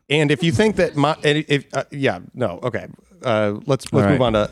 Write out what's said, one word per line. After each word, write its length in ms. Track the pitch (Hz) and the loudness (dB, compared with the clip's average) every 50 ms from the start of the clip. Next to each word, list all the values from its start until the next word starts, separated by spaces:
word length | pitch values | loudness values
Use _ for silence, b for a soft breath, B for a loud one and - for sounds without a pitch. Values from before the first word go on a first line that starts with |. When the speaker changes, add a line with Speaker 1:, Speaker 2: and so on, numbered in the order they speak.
| _ - | _ -2
Speaker 1:
And 200 | 143 156 151 147 | 0 2 4 2
if 120 | 151 - 170 | 2 2 0
you 100 | 165 143 | 0 2
think 240 | 110 214 220 202 | 2 2 2 2
that 200 | 196 175 151 - | 0 -2 0 0
my, 200 | 147 143 147 156 - - | 0 2 2 0 0 0
and 200 | 151 147 151 151 - | 0 0 0 0 0
if, 160 | 147 139 131 - - | -2 -2 -2 -4 -8
uh, 120 | 135 - - | -8 -8 -8
yeah, 280 | - 143 135 120 95 90 98 - - | -6 -2 0 0 0 -2 -8 -14 -8
no, 240 | - 123 95 90 90 - | -4 -4 -4 -4 -4 -8
okay. 260 | 127 107 98 87 - - - _ _ _ 175 - | -6 -6 -6 -10 -10 -18 -20 _ _ _ -8 -4
Uh, 280 | 131 110 107 107 104 101 - - | -2 0 0 0 -2 -4 -6 -2
let's, 0 | |
let's 200 | 147 139 - - - - | -2 -2 -2 -2 -2 0
Speaker 2:
All 80 | - 101 | 2 2
right. 80 | 98 | 4
Speaker 1:
move 100 | 92 - 127 | 4 2 2
on 100 | 117 110 | 2 2
to, 160 | 107 104 - | 2 0 0